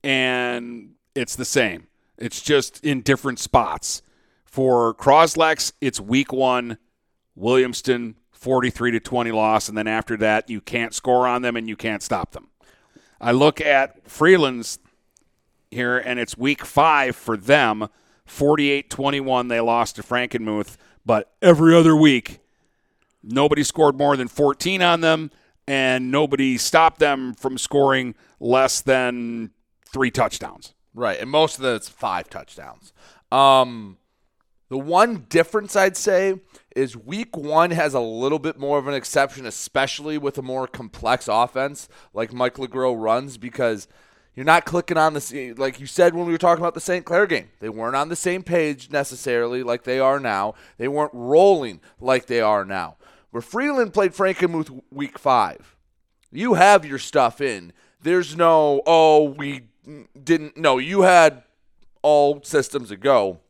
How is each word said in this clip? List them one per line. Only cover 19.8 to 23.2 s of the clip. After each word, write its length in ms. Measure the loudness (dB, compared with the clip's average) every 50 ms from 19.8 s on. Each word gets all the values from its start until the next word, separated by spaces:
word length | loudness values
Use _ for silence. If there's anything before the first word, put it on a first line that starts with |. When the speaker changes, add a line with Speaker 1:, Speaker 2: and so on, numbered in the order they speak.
| 0 -2 -6
Speaker 1:
to 60 | -16 -8
Frankenmuth, 720 | -4 -4 -4 -4 -4 -6 -6 -4 -4 -4 -4 -6 -8 -12 _ _ _ _ _ _
but 260 | 0 0 0 -2 _ _ _
every 340 | 6 6 6 8 8 8 8
other 200 | 8 8 6 6
week, 440 | 6 6 6 4 2 -2 -8 -18 _ _ _ _ _ _ _ _ _ _ _ _ _ _ _ _ _